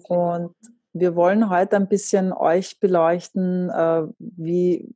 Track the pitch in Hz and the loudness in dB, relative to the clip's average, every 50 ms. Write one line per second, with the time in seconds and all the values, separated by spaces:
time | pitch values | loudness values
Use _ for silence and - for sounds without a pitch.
0 | - - 175 175 175 175 170 170 175 170 - _ _ - - _ _ _ - 165 | -8 -4 -2 0 0 0 -2 -4 -6 -8 -10 _ _ -20 -20 _ _ _ -4 0
1 | 180 180 165 175 175 175 196 214 226 202 180 175 190 202 208 202 196 190 208 196 | 0 0 2 2 2 4 4 2 2 2 2 0 2 2 2 0 2 2 0 -2
2 | - - - 196 190 185 175 - - 165 165 185 190 - - - - 190 185 170 | -2 0 0 0 0 0 -2 0 0 2 2 2 0 -4 -10 -2 -2 2 2 4
3 | 160 165 175 180 175 - - 196 185 180 180 180 180 180 - - 165 165 165 165 | 4 2 2 0 -4 -6 -6 -4 -2 -2 -2 -2 -2 -4 -2 -2 0 0 0 0
4 | 156 156 - - - - 180 175 160 165 175 180 180 180 175 - - - - | -2 -4 -8 -14 -16 -16 -12 -10 -6 -2 0 0 2 2 0 0 -4 -10 -20